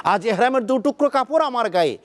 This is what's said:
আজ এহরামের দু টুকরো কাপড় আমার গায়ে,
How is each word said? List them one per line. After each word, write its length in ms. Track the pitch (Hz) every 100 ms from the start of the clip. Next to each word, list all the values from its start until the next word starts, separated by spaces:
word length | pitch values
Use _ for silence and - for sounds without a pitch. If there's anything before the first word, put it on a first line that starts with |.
আজ 240 | - 202 214
এহরামের 380 | 190 240 262 220
দু 140 | 262
টুকরো 300 | 247 - 285
কাপড় 360 | 277 254 311 302
আমার 240 | 247 220
গায়ে, 280 | 175 160 107